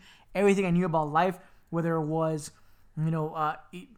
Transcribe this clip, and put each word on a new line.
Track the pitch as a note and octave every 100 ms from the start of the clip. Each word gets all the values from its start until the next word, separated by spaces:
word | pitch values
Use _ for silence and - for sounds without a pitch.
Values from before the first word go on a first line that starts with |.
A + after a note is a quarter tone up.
| - - -
everything | F3+ G3+ G3 F#3+
I |
knew | F3 F3+
about | D#3+ D3+
life, | D#3 F#3 F3+ - - _
whether | E3 E3 E3
it | D3+
was, | D#3+ D#3+ D#3 D3 - - - - -
you | D#3+
know, | D#3+ D#3
uh, | E3 D3+ D#3+ -
e-, | F3 F#3